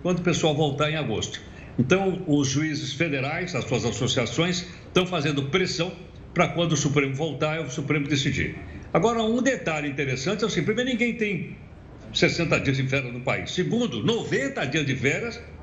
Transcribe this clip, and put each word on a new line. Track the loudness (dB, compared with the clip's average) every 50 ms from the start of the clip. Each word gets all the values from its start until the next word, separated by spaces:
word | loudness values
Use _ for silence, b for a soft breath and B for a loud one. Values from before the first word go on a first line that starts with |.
| 2
Quando | 2 0 2
o |
pessoal | 2 2 2 4 4 2 4
voltar | 4 2 2 2 2 0 0
em | 0
agosto. | -2 -2 -2 -2 -2 -2 -4 -6 -10 B B B B B B B 0
Então, | 4 4 6 4 4 2 0 -2 0 2
os | 4 4 4 4
juízes | 2 2 0 0 -2 -2 -4 -6 -2
federais, | -2 0 0 0 -2 -2 -2 -2 -4 -4 -4 -4
as | -4 -2
suas | 0 0 0 0
associações, | 0 0 0 0 2 2 2 2 0 2 2 2 2 2 -2 -4 B B B B B
estão | 2 2 2
fazendo | 4 0 -2 0 0 0 0 -2 0
pressão | 0 0 0 0 0 -2 -2 -4 -4 -10 -16 -18 -16 -18 -16 -8 2
para | 2 2 2
quando | 4 0 2 2 2
o | 2
Supremo | 2 2 4 4 2 2 0
voltar, | -2 -2 -4 -2 0 0 0 0 -2
é |
o | -4 -6
Supremo | -6 -6 -2 0 0 0 0 0
decidir. | 0 0 2 0 0 0 -2 -2 -4 -8 B B B B B B 2
Agora, | 4 4 4 4 4 2
um | 2 2 4
detalhe | 4 2 2 2 0 -2 -2 0 -2 -4
interessante | -2 -2 0 0 0 -2 0 -2 0 0 0
é | 0
o |
seguinte: | 0 0 0 0
primeiro, | 0 0 0 0
ninguém | 0 0 0 0 0
tem | 0 -2 -2 -2 -4 -6 -8 -10 -14 -16 -18 -18 -18 -18 -18 -18 -18 -16 -6 0
sessenta | 4 4 4 4 2 0 2 2 2
dias | 2 2 0 2
de | 0
férias | 0 0 0 -2 -2
no | -8 -6
país. | -2 -2 -2 -2 -2 -4
Segundo, | -2 -2 0 0 2 0 0 0 -2 0 0
noventa | 0 0 0 0 0 0 0 0 0 -2 -2 -4 -2
dias | 0 0 0
de | 0 -2
férias | 0 0 0 0 0 -2 -6 -8 -10 -12 -14 -16 -18